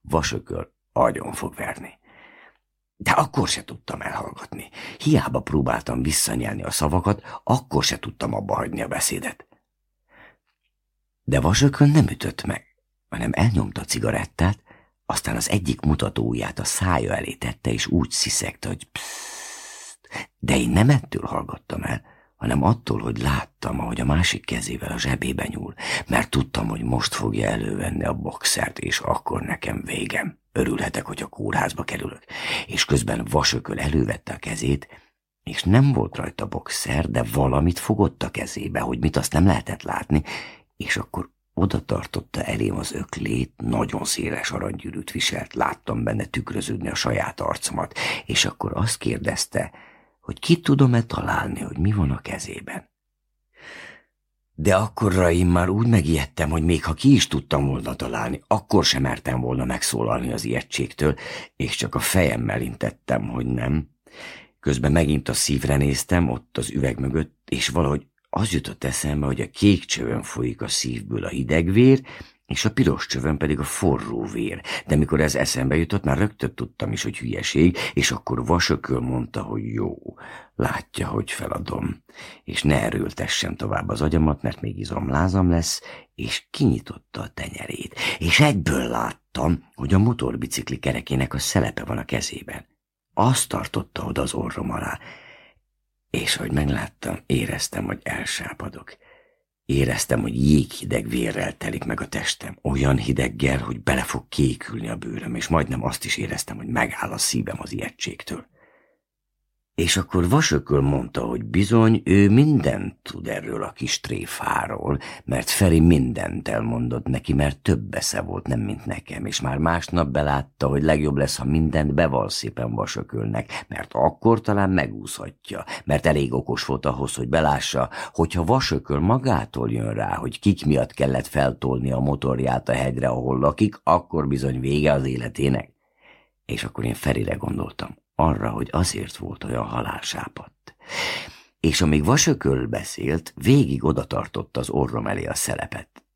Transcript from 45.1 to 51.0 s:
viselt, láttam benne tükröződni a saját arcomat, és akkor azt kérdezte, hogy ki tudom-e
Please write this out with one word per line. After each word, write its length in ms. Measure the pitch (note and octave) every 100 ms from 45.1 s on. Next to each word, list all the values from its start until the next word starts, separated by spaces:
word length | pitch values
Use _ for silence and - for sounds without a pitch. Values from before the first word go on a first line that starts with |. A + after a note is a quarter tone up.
viselt, 420 | - - - -
láttam 500 | A#1+ - - - A1
benne 220 | A1 A1 -
tükröződni 640 | B2 - G#2+ - - -
a 60 | -
saját 460 | A#1 - - -
arcomat, 520 | - - - - - - - - -
és 200 | - -
akkor 260 | - - -
azt 220 | A2+ -
kérdezte, 760 | - A1 - - - - - - - _ _ _
hogy 180 | - -
ki 200 | - E3+
tudom-e 440 | - C#3 C3+ A#2